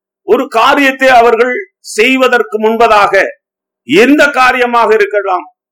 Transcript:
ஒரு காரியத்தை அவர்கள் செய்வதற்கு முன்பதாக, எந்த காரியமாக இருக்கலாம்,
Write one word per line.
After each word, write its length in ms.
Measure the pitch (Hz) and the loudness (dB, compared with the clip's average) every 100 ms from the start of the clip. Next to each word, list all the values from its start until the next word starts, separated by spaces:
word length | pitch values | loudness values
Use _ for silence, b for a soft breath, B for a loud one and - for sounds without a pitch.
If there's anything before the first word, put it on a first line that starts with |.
| _ _ - | _ _ -4
ஒரு 160 | 254 262 | -4 -2
காரியத்தை 600 | 226 247 285 269 269 262 | -2 0 0 0 0 2
அவர்கள் 420 | 247 233 226 254 254 392 _ - | 2 2 2 -2 -4 -10 _ -12
செய்வதற்கு 720 | - 247 262 254 240 214 214 | -4 -2 0 0 0 -4 -4
முன்பதாக, 640 | 220 226 233 208 196 190 135 - _ _ _ _ - | -2 0 2 2 2 0 -2 -6 _ _ _ _ -2
எந்த 340 | 165 247 302 294 | 2 2 2 2
காரியமாக 600 | 262 254 254 240 233 214 | 0 0 0 -2 0 0
இருக்கலாம், 520 | 214 196 202 190 180 - _ _ | 0 0 -2 -4 -6 -8 _ _